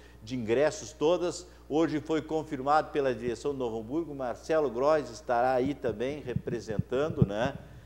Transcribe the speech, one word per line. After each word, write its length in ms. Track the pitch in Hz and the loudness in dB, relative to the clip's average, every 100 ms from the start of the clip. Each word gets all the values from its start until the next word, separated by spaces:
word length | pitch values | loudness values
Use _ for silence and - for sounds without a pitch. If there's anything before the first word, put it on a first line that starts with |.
| - - | -20 -18
de 140 | 110 127 | -8 -4
ingressos 560 | 107 117 151 - 110 | 2 4 4 2 -12
todas. 540 | - 151 175 175 139 - - - | 0 2 4 0 -4 -12 -18 -2
Hoje 320 | 143 160 151 | 2 2 0
foi 220 | - 160 | 0 -2
confirmado 680 | 156 156 147 139 139 156 147 | 0 -4 -4 -4 4 4 4
pela 240 | 151 135 | 0 0
direção 380 | 117 120 110 143 | 0 -2 -2 -4
do 60 | 135 | -2
Novo 220 | 120 113 | -2 -4
Hamburgo, 340 | 110 151 151 | -4 -4 -4
Marcelo 540 | 139 123 110 - 160 139 | -6 -6 -6 0 2 2
Grois 400 | 113 143 156 123 | 2 4 4 0
estará 460 | 113 - 120 127 | -10 0 2 4
aí 180 | 127 135 | 2 0
também 480 | 139 120 104 131 147 | -2 -4 -2 -4 -6
representando, 1040 | 120 110 135 120 104 101 - 127 156 156 | -8 -8 -6 -6 -6 -6 -2 0 0 2
né? 320 | 98 104 135 - - - | 0 2 -2 -4 -16 -20